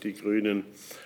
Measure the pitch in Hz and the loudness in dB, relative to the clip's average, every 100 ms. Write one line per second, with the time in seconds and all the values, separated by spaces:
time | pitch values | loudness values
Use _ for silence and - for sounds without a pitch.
0 | 107 98 104 107 104 101 95 - - - | -6 -2 2 4 4 2 -2 -12 -16 -16